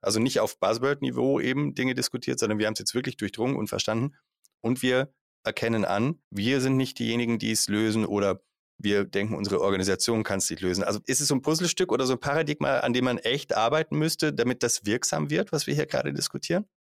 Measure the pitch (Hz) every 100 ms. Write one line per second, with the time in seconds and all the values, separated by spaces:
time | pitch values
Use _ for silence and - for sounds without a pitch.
0 | - 107 123 123 107 - 95 117 131 139
1 | 135 123 127 139 143 127 147 139 127 127
2 | - 123 127 127 110 107 107 107 - 123
3 | 127 - 104 - 123 127 107 - - 110
4 | 135 - _ _ _ _ 113 127 127 127
5 | 135 _ _ _ - - 117 113 101 98
6 | 123 165 _ 98 107 135 131 131 131 -
7 | 117 117 117 117 110 110 - 104 110 110
8 | 110 101 98 92 _ _ _ _ 101 101
9 | 98 101 104 92 101 98 101 95 92 92
10 | - 113 107 98 90 85 92 90 95 104
11 | - 131 135 139 - 160 175 - 180 156
12 | 131 131 139 143 151 147 139 131 127 123
13 | 127 117 110 139 - 110 113 151 160 151
14 | 156 - 160 147 120 123 120 - 101 117
15 | - 151 151 156 202 156 - 147 - -
16 | 147 143 139 - - 170 214 _